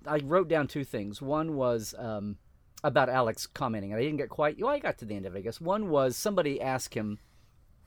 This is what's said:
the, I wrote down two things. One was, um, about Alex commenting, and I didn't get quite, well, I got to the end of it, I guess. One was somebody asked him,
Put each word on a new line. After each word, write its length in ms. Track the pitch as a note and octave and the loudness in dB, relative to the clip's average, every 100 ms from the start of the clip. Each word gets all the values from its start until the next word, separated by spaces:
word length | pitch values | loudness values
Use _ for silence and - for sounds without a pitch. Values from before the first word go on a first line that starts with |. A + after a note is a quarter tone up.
the, 60 | D3 | -2
I 80 | D3+ | -2
wrote 280 | C#3 F3+ E3 | 4 4 4
down 200 | D#3+ C3+ | 2 2
two 160 | D3+ | -2
things. 360 | C3+ A#2 G2+ G2+ | -4 -4 -6 -6
One 340 | C#3 D3+ D#3+ C#3+ | -2 0 0 2
was, 400 | B2 A#2 G#2+ - | 2 2 -2 -8
um, 400 | A#2 G#2+ G#2 G2+ _ - _ - | -6 -4 -6 -8 _ -20 _ -4
about 260 | D3 C3+ C#3 | 2 4 4
Alex 360 | B2+ A2+ A2 - | 4 2 0 -8
commenting, 440 | - C3 A2 G2 | -4 -2 -2 -2
and 80 | G#2+ | -2
I 40 | |
didn't 140 | C#3+ D3+ | 0 0
get 120 | A#2+ | -4
quite, 300 | - C#3+ - | 0 0 0
well, 100 | A#3 | -2
I 60 | D4 | 0
got 180 | - - | -2 -4
to 60 | A2 | -6
the 100 | G#2 | -8
end 100 | F#2+ | -6
of 100 | F#2 | -6
it, 40 | |
I 20 | |
guess. 200 | G2+ - | -6 -4
One 280 | E3 G3+ G3+ | -2 -2 2
was 280 | C#3+ C3 B2 | 4 4 2
somebody 420 | G#3+ G3 D3+ C#3 | 0 2 2 0
asked 320 | C3 C3 - A#2 | -2 -2 -2 -4
him, 240 | G#2+ G#2 - - - - - - | -4 -6 -12 -20 -20 -20 -20 -20